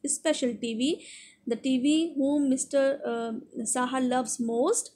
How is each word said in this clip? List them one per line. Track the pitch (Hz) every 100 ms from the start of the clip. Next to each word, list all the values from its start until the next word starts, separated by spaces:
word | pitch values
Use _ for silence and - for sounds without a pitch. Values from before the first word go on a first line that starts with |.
| 285 -
special | 330 311 254 214
T | 233 220
V, | 262 359 - - - _ -
the | 226 269
T | 262 277
V | 311 330 277
whom | 269 294 277 262
Mister, | - 277 269 277 247
uh, | 233 233 226 - - 220 254
Saha | 254 262 254 247
loves | 247 - 233
most. | 233 302 466 -